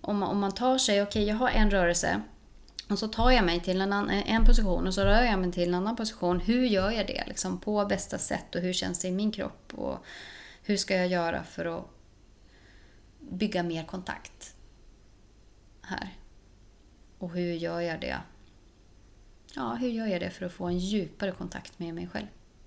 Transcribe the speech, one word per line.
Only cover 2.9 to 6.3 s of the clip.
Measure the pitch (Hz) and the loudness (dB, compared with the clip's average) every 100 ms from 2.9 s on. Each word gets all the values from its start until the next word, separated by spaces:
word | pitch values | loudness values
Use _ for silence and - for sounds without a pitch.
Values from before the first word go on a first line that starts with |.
| 208 | -4
så | 214 | -4
tar | 220 233 | 2 6
jag | 254 | 6
mig | 180 175 | 4 0
till | 180 185 | 0 0
en | 196 | 0
annan, | 202 - | 0 0
en | 196 - 220 | -2 2 8
position, | 226 233 208 175 180 | 10 10 8 0 0
och | |
så | 185 | 2
rör | 196 214 | 6 6
jag | 247 202 | 6 2
mig | 180 | 0
till | 180 175 | 0 0
en | |
annan | 180 196 240 | 0 0 -4
position. | 220 - 180 | -6 -2 0